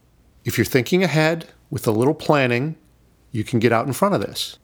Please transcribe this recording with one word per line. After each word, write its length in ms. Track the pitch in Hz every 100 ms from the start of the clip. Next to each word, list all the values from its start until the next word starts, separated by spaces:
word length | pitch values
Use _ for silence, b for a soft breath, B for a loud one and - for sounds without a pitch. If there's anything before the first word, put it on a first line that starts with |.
| _ _ _ _
If 120 | - -
you're 80 |
thinking 380 | 107 131 113 180
ahead 440 | 185 151 156 165 - _ _
with 200 | - -
a 20 |
little 240 | 107 123
planning, 640 | - - 151 127 120 151 160 _ _ _ _ _
you 120 | 113
can 160 | 107 117
get 120 | 113
out 140 | 113 135
in 60 |
front 200 | 120 202
of 80 | 151
this. 380 | 98 - - -